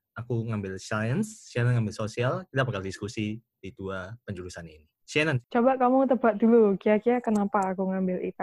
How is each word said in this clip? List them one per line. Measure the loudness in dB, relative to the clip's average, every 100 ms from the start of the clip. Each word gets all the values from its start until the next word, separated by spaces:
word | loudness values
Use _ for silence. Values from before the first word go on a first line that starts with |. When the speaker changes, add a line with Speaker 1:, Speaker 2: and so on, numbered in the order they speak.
| _ -12
Speaker 1:
aku | -6 -4 -4
ngambil | -4 -6 -8
sains, | -6 -4 -2 -2 -4 -8 -8
Shannon | 0 2 2
ngambil | 0
sosial, | -4 -6 -2 -2 -2 -4
kita | -2 0
bakal | -2
diskusi | -6 -6 -8 -4 -6 -6 -14 _
di | -16
dua | -10 -8 -8 -10 -14
penjurusan | -12 -12 -12 -14 -16
ini. | -18 _ _
Shannon. | -4 0 0 0 -2
Speaker 2:
Coba | 2 2 4
kamu | 4 4 4
tebak | 4 2 4
dulu, | 6 6 6 4
kira-kira | 2 2 2 0
kenapa | 0 0 0 0 0
aku | -2 -2
ngambil | -2 -2 -2
I | -6
P | -4